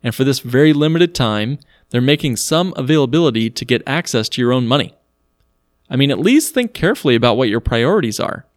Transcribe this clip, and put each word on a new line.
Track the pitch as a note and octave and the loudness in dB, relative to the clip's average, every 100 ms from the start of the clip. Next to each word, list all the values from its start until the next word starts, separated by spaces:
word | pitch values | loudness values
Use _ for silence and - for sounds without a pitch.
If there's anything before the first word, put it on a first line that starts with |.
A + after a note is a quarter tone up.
And | B2 | -6
for | - C3+ | -2 -2
this | C3 | -2
very | B2 B2+ D#3 | -2 4 4
limited | D3 D#3 E3 F3 F3 | 4 2 2 0 0
time, | A#2 G#2 G#2+ C#3+ _ _ _ | -2 -2 -4 -6 _ _ _
they're | B2 | -2
making | B2+ D3 D3+ A2 | 2 0 0 -4
some | - D#3 F3+ - | -2 -2 -2 -4
availability | C3 D#3 C3 D3+ D#3+ A2+ A2+ | 0 2 2 2 2 0 -4
to | - B2 | -6 -2
get | A#2+ - | -2 -2
access | D3 - A#2+ A2 | -6 -2 -4 -4
to | - | -2
your | A#2+ | 0
own | B2+ A#2 | 0 0
money. | C#3 F#2 _ _ _ _ _ _ _ _ _ _ | -2 -2 _ _ _ _ _ _ _ _ _ _
I | C3 | 0
mean, | C#3 | 0
at | A2 | 2
least | F3 C#4+ - | 4 2 2
think | C4 A#3 | -4 -4
carefully | - E3 - D3 A#2 | -2 -2 0 2 2
about | A#2+ A2+ | 2 2
what | B2 | 0
your | A2+ | 0
priorities | - A#2 B2 G#3 A#2+ G2+ | -2 0 0 0 -2 -4
are. | - - - | -6 -8 -16